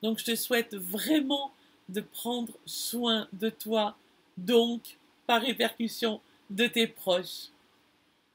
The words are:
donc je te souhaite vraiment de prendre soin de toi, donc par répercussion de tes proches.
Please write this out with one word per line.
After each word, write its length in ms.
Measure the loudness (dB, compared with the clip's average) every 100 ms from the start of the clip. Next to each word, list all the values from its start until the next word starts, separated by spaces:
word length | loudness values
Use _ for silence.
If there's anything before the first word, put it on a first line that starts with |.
donc 180 | -2 -2
je 60 | -2
te 100 | -2
souhaite 400 | 0 0 0 -6
vraiment 760 | -8 -4 2 2 2 -2 -4 -12 _ _ -8
de 120 | -8
prendre 520 | -8 -8 -4 -4 -6 -10 -12
soin 640 | -8 -6 -2 0 0 -2
de 160 | -4 -4
toi, 460 | -4 -2 0 0 -4 _ _ _ -6
donc 600 | 4 6 6 0 -8 -20 _ _ 2
par 140 | 2
répercussion 800 | 2 2 0 0 -6 -2 -2 -2 -8 _ -6
de 180 | 0 2
tes 200 | 4 0
proches. 640 | 0 0 0 0 -10 -14 _ _ _ _ _ _ _ _